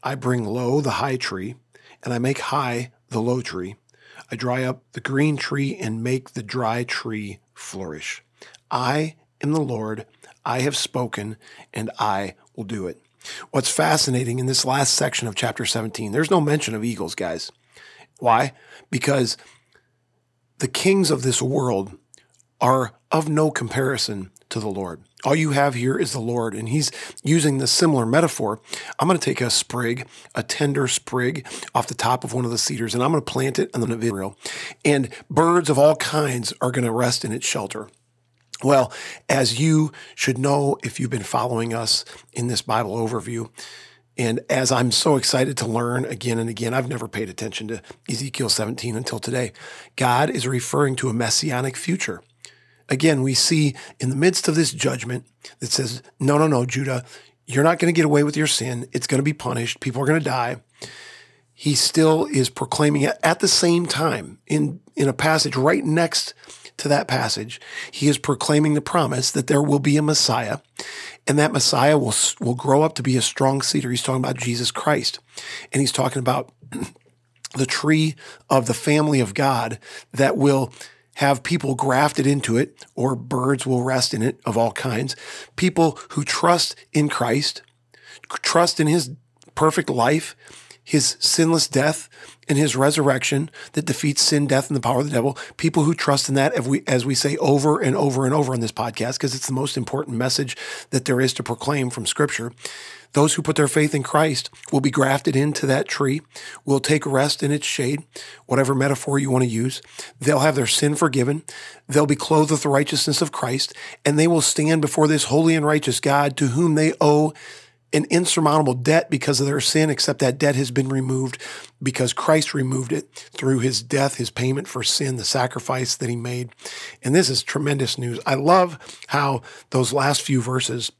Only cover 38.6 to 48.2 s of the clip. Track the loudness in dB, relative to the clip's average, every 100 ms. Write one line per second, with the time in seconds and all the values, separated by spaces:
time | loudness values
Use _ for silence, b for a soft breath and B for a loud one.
38.6 | 4 4 4 B B B _ 0 0 2
39.6 | 2 4 2 B B -6 -4 -2 0 2
40.6 | 0 -2 -6 -6 -6 -4 -4 -2 -2 -2
41.6 | -4 -4 -2 -2 -4 B B -6 -4 -4
42.6 | -2 -2 -2 -2 -2 -4 -6 -8 -10 B
43.6 | B B B B _ -4 -2 -2 0 0
44.6 | 2 2 2 2 4 2 2 0 0 -2
45.6 | -4 -2 -2 -2 -4 -6 -4 -2 -4 -4
46.6 | -2 -2 -2 -6 -6 -6 -8 -8 -8 -8
47.6 | -8 -10 B B -8 -6